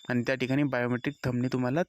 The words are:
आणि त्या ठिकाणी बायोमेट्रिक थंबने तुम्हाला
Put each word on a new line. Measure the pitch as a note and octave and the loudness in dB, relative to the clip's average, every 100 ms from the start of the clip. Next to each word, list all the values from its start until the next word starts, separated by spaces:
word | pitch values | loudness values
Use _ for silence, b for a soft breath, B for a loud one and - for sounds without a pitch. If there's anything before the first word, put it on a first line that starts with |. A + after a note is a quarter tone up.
| - | -4
आणि | B2 A#2+ | -2 0
त्या | C3 | 0
ठिकाणी | B2+ C3+ | 0 2
बायोमेट्रिक | D3 B2+ B2 A#2+ D3 C#3 | 2 2 0 0 -2 -4
थंबने | C3+ B2 B2+ | -2 0 0
तुम्हाला | C3 B2+ C#3 | 0 0 0